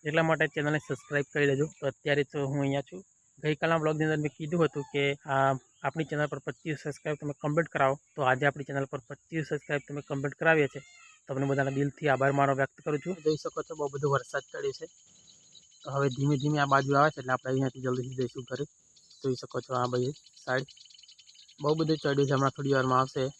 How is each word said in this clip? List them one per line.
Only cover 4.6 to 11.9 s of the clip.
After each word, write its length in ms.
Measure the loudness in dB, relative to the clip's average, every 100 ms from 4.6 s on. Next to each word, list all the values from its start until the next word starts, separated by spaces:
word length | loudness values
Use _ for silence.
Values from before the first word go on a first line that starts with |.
હતું 180 | 2 2
કે 300 | -4 -2 0
આ 420 | -2 -2 2 2 2 _ _
આપણી 220 | -6 -4
ચેનલ 220 | -4 -2 -2
પર 120 | -4
પચીસ 380 | -10 -10 -8 -6
સબસ્ક્રાઇબ 320 | -8 -8 -6 -6
તમે 120 | -6 -6
કમ્પ્લીટ 260 | -2 0 0
કરાવો. 280 | 2 2 2 _ -2
તો 60 |
આજે 240 | 0 2 0
આપણી 180 | 0
ચેનલ 200 | -6 -4
પર 140 | -4 -8
પચીસ 460 | _ -18 _ -8 -4
સબસ્ક્રાઇબ 340 | -6 -4 -6 -6
તમે 120 | -12
કમ્પ્લીટ 340 | -6 -6 -6
કરાવીએ 320 | 0 4 4 2
છે. 140 | -2 -16 -20 -20 -20 -8
તમને 180 | -4 0
બધાના 240 | 0 0
દિલથી 380 | 0 -2